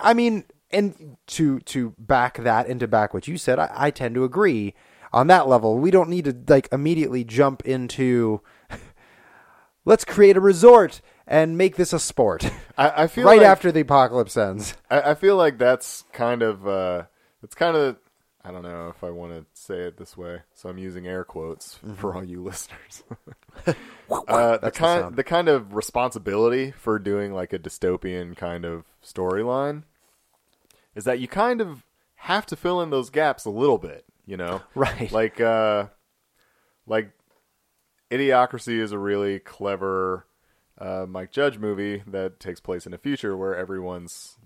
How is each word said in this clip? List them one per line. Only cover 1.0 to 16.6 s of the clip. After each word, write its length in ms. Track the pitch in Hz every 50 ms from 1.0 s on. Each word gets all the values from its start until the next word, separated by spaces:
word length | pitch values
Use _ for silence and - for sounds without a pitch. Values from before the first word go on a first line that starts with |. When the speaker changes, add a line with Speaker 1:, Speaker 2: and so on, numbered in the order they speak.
| 165 151 127 - _ -
Speaker 1:
to, 300 | - - 160 147 135 131
to 340 | - - - 139 123 113 - -
back 400 | 117 110 139 127 123 123 - -
that 300 | 117 120 113 110 127 -
and 100 | 127 123
to 80 | 123
back 260 | 110 110 110 107 101 -
what 140 | 95 -
you 100 | - 165
said, 220 | 175 - - 127 139
I, 120 | 156 - -
I 160 | - 135 147
tend 240 | 143 - 131 120 117
to 80 | 123 131
agree 500 | 127 127 170 208 - 135 110 104 101 - _ _ _ _ _ - - -
on 140 | 113 127 156
that 200 | 180 185 151 135
level. 300 | 131 120 107 110 110 120
We 120 | 139 180
don't 180 | 190 190 175 160
need 140 | 175 180 160
to, 100 | 143 127 120 123 -
like, 200 | 151 135 131 -
immediately 540 | - 135 143 156 170 160 156 - 127 127 120
jump 380 | 113 107 123 143 139 135 123 -
into, 760 | - 131 131 127 120 - - 131 127 123 120 117 110 107 104 - _ _ _ _ -
<laughs> 100 | - - - - - _ _ _ _ _ _ _ _ - _ _ _ _ _ _ _ _ _
"Let's 180 | 170 220 220 -
create 320 | - - 202 208 196 196
a 40 | 190
resort 600 | 190 196 196 165 175 240 247 233 196 160 - - - _ _ _ _
and 300 | - - 156 160 160 165
make 200 | 165 185 190 185
this 180 | - 180 - -
a 40 | 160
sport." 460 | - - - - 127 104 85 80 - - - - - - -
Speaker 2:
I, 280 | - 139 151 151 147 156
I 20 |
feel 180 | 165 - - 247
Speaker 1:
Right 140 | 190 214 220
Speaker 2:
like 80 | 208
Speaker 1:
after 260 | 202 190 190 - 180 160
the 80 | 160
apocalypse 560 | 151 131 143 139 131 127 120 127 117 98 -
ends. 380 | 120 107 98 95 104 104 95 - - _ -
Speaker 2:
I, 220 | - 143 139 143 151
I 20 |
feel 220 | 147 - 190 202
like 200 | 190 175 151 139
that's 480 | 113 123 123 127 127 - - - - - _ -
kind 300 | - 120 117 123 120 117
of, 260 | 110 107 95